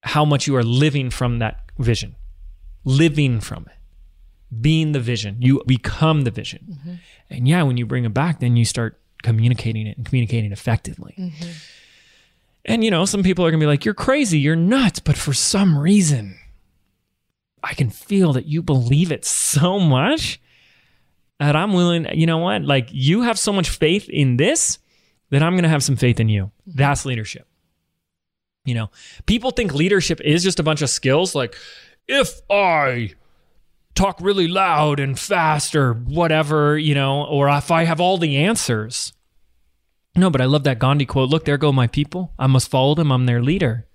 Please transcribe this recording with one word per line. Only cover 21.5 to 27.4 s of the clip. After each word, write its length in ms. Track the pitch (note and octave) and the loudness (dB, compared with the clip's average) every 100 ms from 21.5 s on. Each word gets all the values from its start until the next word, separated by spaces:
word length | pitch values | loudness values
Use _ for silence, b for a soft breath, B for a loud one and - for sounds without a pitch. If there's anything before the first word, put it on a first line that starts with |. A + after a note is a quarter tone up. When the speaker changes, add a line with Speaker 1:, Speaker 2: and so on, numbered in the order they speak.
| D3+ | 2
Speaker 1:
I'm 160 | G3+ | 2
willing, 340 | F#3 F3 E3+ D#3 | 2 2 0 -2
you 140 | - E3 | 0 2
know 100 | D#3+ | 2
what? 240 | F3 G#3+ | 0 -2
Like, 260 | C#3+ C#3 A#2 | 0 -2 -2
you 300 | - C3 G3 | -2 0 2
have 160 | A#3+ A3 | 0 -2
so 120 | - | -2
much 180 | G3+ F3 | -2 -2
faith 380 | - D#3 G3 - | 0 0 0 -2
in 260 | - C3+ B2 | 0 0 2
this 420 | F3 D#4+ - - _ _ _ _ _ | 2 2 -2 -6 _ _ _ _ _
that 120 | C#3 | 0
I'm 120 | D#3+ F#3 | 2 2
gonna 140 | E3+ | 2
have 120 | D3+ | 2
some 140 | B2+ B2+ | 0 2
faith 240 | B2 A#2 | 2 2
in 80 | A2 | 2
you. 160 | G#2+ G2 _ - | 0 -2 _ -12
Speaker 2:
Mm-hmm. 40 | C#3+ | 0
Speaker 1:
That's 300 | C#3+ C#3 C#3 | 0 0 -4
leadership. 400 | A#2+ G#2+ - | -6 -8 -14